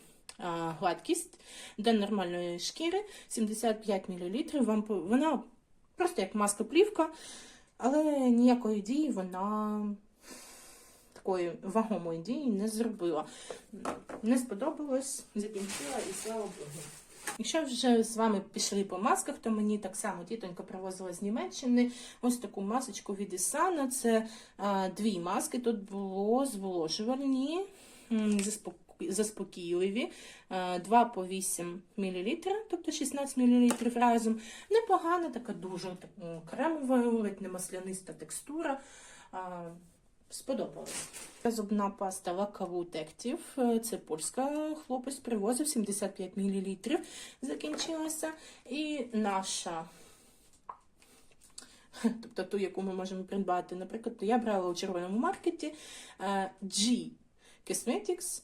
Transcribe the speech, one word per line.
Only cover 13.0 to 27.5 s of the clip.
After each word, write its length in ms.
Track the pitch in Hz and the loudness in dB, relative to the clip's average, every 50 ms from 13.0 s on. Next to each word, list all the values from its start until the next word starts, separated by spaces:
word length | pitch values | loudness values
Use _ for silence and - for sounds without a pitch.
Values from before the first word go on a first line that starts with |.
| 175 175 156 151 156 - - - - - - - - - - - - - - - - - - - - | -2 0 0 0 -2 -6 -10 -16 -14 -14 -14 -16 -16 -18 -14 -10 -8 -8 -8 -8 -10 -12 -10 -2 2
Не 160 | 220 262 254 | 4 4 4
сподобалось, 840 | 247 - 226 196 262 320 320 - 302 285 254 269 269 - - - - - - | 2 0 -4 -4 -2 -2 -2 -4 -2 -2 0 0 -2 -4 -6 -8 -10 -6 -6
закінчила 640 | 214 202 214 214 196 202 196 202 - 285 285 269 214 - 185 | -4 -4 -4 -4 -6 -6 -6 -6 -6 -6 -4 -4 -4 -4 -4
і 20 | 190 | -6
слава 280 | - - 220 226 226 | -6 -6 -4 -4 -4
Богу. 400 | 208 190 175 - 147 151 147 160 147 143 - - - - - - - - - - | -4 -6 -8 -10 -12 -12 -12 -12 -12 -14 -16 -18 -20 -20 -20 -12 -10 -8 -8 -4
Якщо 240 | 226 - - 320 302 | -2 0 0 0 0
вже 400 | 262 247 240 262 254 233 226 220 | 0 0 4 6 8 8 8 6
з 140 | - - | 4 2
вами 240 | 214 226 220 208 196 - - - | 2 4 4 4 2 0 -4 -4
пішли 320 | 202 - - 196 202 196 | -2 -2 0 2 0 0
по 140 | - 180 180 | 0 -2 0
масках, 400 | 202 269 381 381 - - 277 - | 2 4 4 4 2 -2 -6 -4
то 120 | - 226 | -2 0
мені 280 | 220 214 208 214 214 208 | 2 2 2 2 0 0
так 180 | - 190 - | -2 -4 -6
само 280 | - - 208 185 175 170 | -4 -4 -4 -4 -6 -6
тітонька 380 | - 226 226 202 180 175 - - | -6 -6 -6 -6 -6 -8 -8 -10
привозила 500 | - - 190 190 190 180 185 190 180 175 | -10 -10 -8 -6 -6 -6 -6 -6 -8 -6
з 100 | - 202 | -4 -2
Німеччини 680 | 202 220 285 359 359 - - 285 247 240 247 247 247 - - - - - - - | -2 0 -2 -2 -4 -4 -2 2 6 6 6 6 4 2 -4 -12 -16 -8 -2 0
ось 140 | 247 240 | 0 2
таку 240 | - - 202 - 202 | 0 -2 -6 -6 -4
масочку 540 | 196 202 226 254 - - 202 - - - 202 | -2 0 0 0 -2 -2 -6 -8 -6 -6 -4
від 200 | 196 202 - 180 | -4 -4 -4 -2
Ісана. 540 | 185 - - - 294 349 381 349 302 269 254 | -2 -2 0 2 2 2 2 4 2 0 0
Це, 380 | 254 - - 233 220 220 220 - - - - - - | 0 0 4 4 4 4 2 0 -6 -14 -18 -18 -8
а, 320 | - 196 202 196 190 190 185 185 | -4 0 2 2 2 2 0 0
дві 220 | - 208 226 190 170 | 0 0 2 2 0
маски. 400 | 170 175 196 247 247 - - 247 | 0 0 0 0 0 -2 -2 -2
Тут 240 | 240 233 226 202 190 | 0 0 0 -2 -4
було 640 | - 196 202 196 190 185 196 202 214 233 262 277 | -6 -6 -6 -4 -2 -2 0 2 4 4 4 4
зволожувальні, 1120 | 262 208 196 196 190 180 175 156 160 - - 214 233 262 262 277 269 269 254 269 294 | 2 -2 -4 -4 -2 0 0 0 0 -2 -2 0 0 0 0 0 2 2 2 2 0